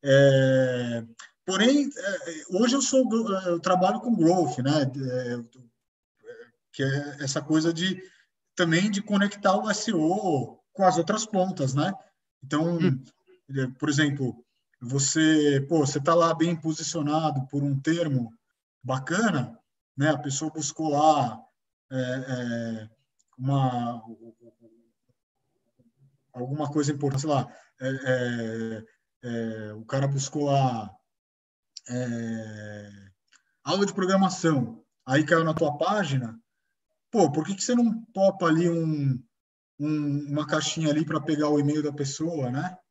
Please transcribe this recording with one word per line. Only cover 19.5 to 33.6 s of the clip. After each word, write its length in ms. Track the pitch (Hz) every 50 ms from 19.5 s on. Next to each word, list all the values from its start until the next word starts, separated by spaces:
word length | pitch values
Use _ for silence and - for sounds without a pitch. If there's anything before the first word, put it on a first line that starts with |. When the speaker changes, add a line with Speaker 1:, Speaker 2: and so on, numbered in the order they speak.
| - _ _ _ _ _ _ _ _
Speaker 1:
né? 140 | - 143 156
A 80 | 151 131
pessoa 340 | 139 143 135 - 160 156
buscou 380 | - 160 147 - - - 160 156
lá, 520 | 143 143 151 156 156 143 123 113 113 - - _ _ _ _ _ _ _ _ _
é, 80 | 135 131
é, 920 | 127 123 127 135 127 131 131 123 123 120 117 117 117 113 113 110 107 110 _ _ _ _ _ _ _ _ _ -
uma, 680 | 131 135 139 139 139 131 123 123 120 117 120 117 - - 113 _ 113 117 - _ 120 117 _ _ 117 110 113 117 117 117 _ _ _ _ _ _ _ _ _ _ _ _ _ _ _ _ _ _ _ _ _ _ _ _ _ _ _ _ _
alguma 360 | 123 123 131 139 151 151 135
coisa 220 | 143 156 147 139
importante, 300 | 151 135 143 139 135 135
sei 80 | 139 156
lá, 180 | 143 135 120 - - - _ _ _ _
é, 80 | 127 131
é, 960 | 131 131 131 131 127 127 123 120 120 117 117 113 113 113 113 113 110 110 110 _ _ _ _ _ _ _ -
é, 480 | 120 117 117 113 113 110 110 107 107 107
o 120 | 107 113
cara 220 | - - 139 139 139
buscou 380 | 139 139 135 - - 151 143
lá, 460 | 143 139 139 135 131 120 113 107 101 - _ _ _ _ _ _ _ _ _ _ _ _ _ _ _ _ - _ -
é, 1000 | 123 123 127 117 120 117 117 117 113 113 110 107 107 107 107 104 104 104 104 104 101 101 98 98 _ _ _ _ _ _ _ _ _ _